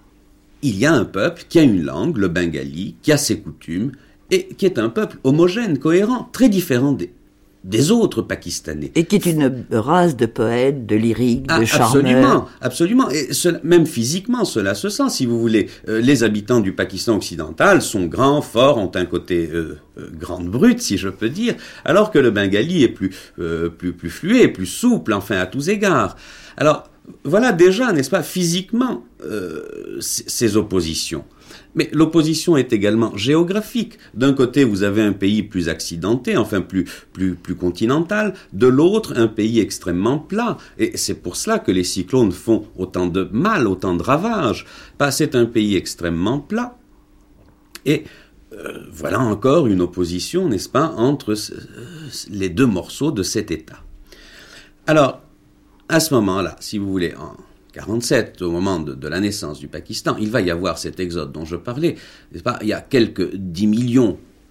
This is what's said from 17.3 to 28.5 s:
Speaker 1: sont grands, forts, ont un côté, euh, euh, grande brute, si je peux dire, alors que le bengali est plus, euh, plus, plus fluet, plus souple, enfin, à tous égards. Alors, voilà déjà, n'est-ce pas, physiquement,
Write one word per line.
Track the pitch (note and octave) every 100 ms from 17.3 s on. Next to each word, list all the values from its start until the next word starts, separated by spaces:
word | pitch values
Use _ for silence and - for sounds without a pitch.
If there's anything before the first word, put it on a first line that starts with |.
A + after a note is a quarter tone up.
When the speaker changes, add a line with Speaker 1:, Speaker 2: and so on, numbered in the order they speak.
| E2 D#2 D#2+ F3+ F3+
Speaker 1:
sont | - G#2 E2+
grands, | D2+ C3+ D3
forts, | C#3+ A2+ C3+ C3
ont | F2+
un | F#2
côté, | F2+ F2 - F2 E2
euh, | E2 D#2+ D2+ _ -
euh, | - D#2+
grande | F2 E2+ F2
brute, | A2+ A3+ A#3+
si | - G2
je | F#2+
peux | F2+ G#2+
dire, | D#3+ A#3 - - -
alors | - F#3 G#3+
que | D#3+
le | B2
bengali | G#2 G2 G2+ D3 F3+
est | A#2
plus, | - F#2+ - - -
euh, | E2+ E2 E2+
plus, | E2 F2+
plus | E2 E2+
fluet, | - E3+ B3 E3
plus | -
souple, | F#2 - B3 A3 -
enfin, | G2+ - G2
à | F#2
tous | C3 D3
égards. | G#3 G3+ D3 F#2+ - - - - -
Alors, | D3+ D3 - _ - -
voilà | C#3+ F#3 B3
déjà, | F3 F3+ F#3+ B3+
n'est-ce | E3 C3
pas, | F#3+
physiquement, | D3 F#3 F3